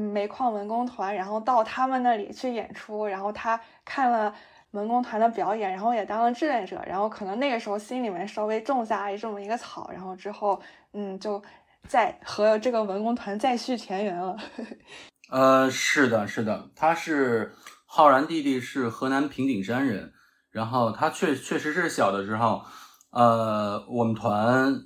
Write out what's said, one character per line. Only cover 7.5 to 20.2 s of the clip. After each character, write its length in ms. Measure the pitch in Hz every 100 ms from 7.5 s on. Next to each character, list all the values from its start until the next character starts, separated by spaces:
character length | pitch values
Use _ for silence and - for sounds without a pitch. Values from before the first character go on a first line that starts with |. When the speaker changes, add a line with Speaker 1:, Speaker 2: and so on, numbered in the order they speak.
| 233
Speaker 1:
时 100 | 220
候 100 | 202
心 240 | 208 254
里 60 | 233
面 180 | 175 202
稍 180 | 220 214
微 160 | 220
种 240 | 226 262 220
下 300 | 208 202 202
这 140 | 226
么 100 | 202
一 60 | 202
个 100 | 240
草， 320 | - - -
然 80 | -
后 140 | 190 185
之 160 | 202
后， 300 | 208 208 180 - - _
嗯， 240 | 208 202 190
就 240 | 220 202 - - _ _ -
再 320 | 254 202 -
和 360 | - - 214 214
这 120 | 254
个 120 | 226
文 200 | 208 190
工 120 | 220 240
团 240 | - 208
再 180 | 262 240
续 180 | - 240
前 300 | - 190 208
缘 100 | 175
了。 220 | 185 208 - - 226 - -
<laughs> 460 | - - _ -
Speaker 2:
呃， 380 | 131 131 131 131
是 360 | - - 151 127
的， 180 | 110 104
是 160 | -
的， 260 | 110 98 -
他 220 | - 156 165
是， 580 | - 147 131 113 104 - - - _
浩 240 | - 151
然 160 | 131 160
弟 160 | 165
弟 200 | 139 131
是 260 | 123 139 117
河 220 | 110 131
南 180 | 135 143
平 180 | - 135
顶 160 | 107
山 240 | 95 123 135
人， 280 | 98 - -